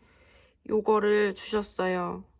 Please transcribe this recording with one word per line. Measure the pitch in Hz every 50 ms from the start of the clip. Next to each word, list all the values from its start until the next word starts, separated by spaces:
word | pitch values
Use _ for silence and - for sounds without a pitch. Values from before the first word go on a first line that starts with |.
| _ _ _ _ _ _ _ _ _ _ _ _ - -
요거를 | 214 214 208 - 214 214 202 208 208 208 208 202 190
주셨어요. | - - - 214 214 202 - - - 185 185 185 180 175 175 180 185 196 - _